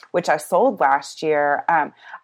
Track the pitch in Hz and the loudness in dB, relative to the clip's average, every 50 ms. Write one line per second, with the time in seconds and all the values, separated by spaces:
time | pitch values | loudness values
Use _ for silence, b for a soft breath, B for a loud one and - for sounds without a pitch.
0 | B B - 175 175 - 156 156 - - 185 175 233 269 208 - 156 135 139 143 | B B -4 -2 0 0 -2 -2 -2 0 0 2 2 2 2 2 2 2 2 2
1 | - - - - 165 156 151 147 147 143 143 - - - 170 160 143 147 - B | -2 -4 -12 -6 -2 0 0 0 2 0 0 -2 -2 0 0 0 0 -2 -8 B
2 | B B B B | B B B B